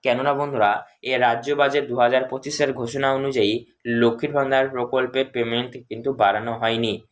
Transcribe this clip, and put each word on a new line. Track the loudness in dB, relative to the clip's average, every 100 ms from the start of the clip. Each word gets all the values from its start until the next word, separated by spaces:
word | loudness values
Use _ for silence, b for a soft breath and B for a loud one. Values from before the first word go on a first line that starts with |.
কেননা | 0 0 0
বন্ধুরা, | 0 -2 2 2 2 B B -4
এ | 2 2
রাজ্য | 2 -2 2
বাজেট | 2 2 -2
দু | 2
হাজার | 4 2 0
পঁচিশের | -8 -8 -2 -2
ঘোষণা | -2 -6 -2 0 0
অনুযায়ী | 0 0 0 0 -6 b -4 2
লক্ষ্মীর | 2 2 -4
ভান্ডার | -2 0 2 0
প্রকল্পের | -2 -2 -2 0 -2 -2
পেমেন্ট | -2 -2 -2 -4 -10 -12
কিন্তু | -8 -6 2
বাড়ানো | 2 2 -4 -2
হয়নি | -2 0 -2 -4 -10